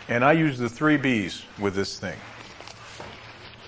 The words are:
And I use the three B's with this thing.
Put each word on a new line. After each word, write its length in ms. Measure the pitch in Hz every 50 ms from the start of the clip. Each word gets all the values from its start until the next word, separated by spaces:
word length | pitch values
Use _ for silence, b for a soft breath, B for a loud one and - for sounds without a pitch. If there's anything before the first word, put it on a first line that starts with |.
| B -
And 160 | 117 120 127
I 80 | 143
use 260 | 160 165 160 151 131 123
the 120 | 120 113
three 280 | - - 151 151 151 143
B's 460 | 135 135 123 107 98 90 - - - - - -
with 160 | 101 101 92
this 240 | 98 98 - - -
thing. 180 | 104 92 73 - - - - - - - - - - - - - - - - - - - - - - - - - - - - - -